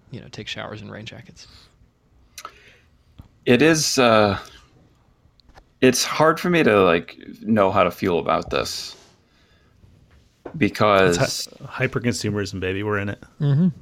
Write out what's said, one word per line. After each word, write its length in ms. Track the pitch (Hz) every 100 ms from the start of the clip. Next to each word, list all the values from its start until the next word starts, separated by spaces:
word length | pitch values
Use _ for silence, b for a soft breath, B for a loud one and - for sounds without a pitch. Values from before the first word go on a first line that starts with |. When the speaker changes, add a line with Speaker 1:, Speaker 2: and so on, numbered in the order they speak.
| _
Speaker 1:
you 100 | 117
know, 60 | -
take 160 | - 107
showers 340 | - 107 107
in 80 | 104
rain 160 | 101 113
jackets. 400 | 104 - - - - _ _ _ _ _ _ _ - B B B B B _ _ - - _ -
Speaker 2:
It 160 | 120
is, 340 | 151 160 147 -
uh, 400 | 120 110 104 98 B B B B B _ _ _ _ _ _ - _ _
it's 240 | 127 123
hard 360 | - - 156 160
for 100 | 185
me 140 | 170
to, 180 | 127 104
like, 340 | 92 85 82 - - -
know 280 | 104 110 98
how 140 | 98
to 80 | 90
feel 260 | - 95 85
about 320 | 71 80 -
this 460 | 69 - - - - b b b b b b b _ _ _ _ _ _ _ - -
because 600 | 101 - 107 98 95 87
Speaker 3:
It's 300 | 135 - - -
hy-, 60 | 143 -
hyper-consumerism, 720 | 131 127 117 117 104 104 98 98
baby. 240 | 92 95
We're 160 | 104 104
in 120 | 101
it. 120 | - - -
Speaker 1:
Mm-hmm. 280 | 147 143 180 -